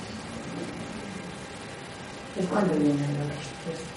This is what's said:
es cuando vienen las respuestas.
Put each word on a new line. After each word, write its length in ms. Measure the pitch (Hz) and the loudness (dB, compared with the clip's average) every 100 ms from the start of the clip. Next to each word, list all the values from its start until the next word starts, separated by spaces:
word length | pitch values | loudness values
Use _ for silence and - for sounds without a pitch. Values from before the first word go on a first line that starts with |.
| - - - - - 170 - - - - - - - - - - - - - - - - - - | -4 -6 -6 -6 -6 -4 -4 -4 -6 -6 -6 -6 -8 -8 -8 -8 -8 -8 -10 -10 -10 -10 -6 0
es 80 | 180 | 4
cuando 260 | 208 185 | 6 6
vienen 240 | 151 147 143 | 8 8 6
las 300 | 143 143 147 | 4 4 0
respuestas. 580 | 143 - - 170 165 - | -2 -6 -6 -4 -4 -6